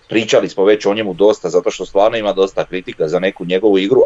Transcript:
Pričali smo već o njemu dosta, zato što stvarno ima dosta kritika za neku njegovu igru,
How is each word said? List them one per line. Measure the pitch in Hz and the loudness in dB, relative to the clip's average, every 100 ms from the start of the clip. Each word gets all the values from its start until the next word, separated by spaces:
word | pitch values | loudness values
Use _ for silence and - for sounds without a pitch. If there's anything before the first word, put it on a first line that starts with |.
| - | -4
Pričali | 113 107 123 95 | -4 2 0 0
smo | - | 0
već | 95 107 101 | 2 2 0
o | |
njemu | 107 104 | -2 -4
dosta, | 85 104 104 87 | 2 2 2 0
zato | 87 107 | -2 -2
što | - 92 | -6 -4
stvarno | 95 107 117 | 0 2 0
ima | 104 | -2
dosta | 95 95 - | 0 -2 -2
kritika | 80 92 104 110 78 | -6 -8 -8 -6 -4
za | 87 | -2
neku | 95 - | -4 -6
njegovu | 87 95 107 95 | -4 0 2 2
igru, | 98 127 | 2 2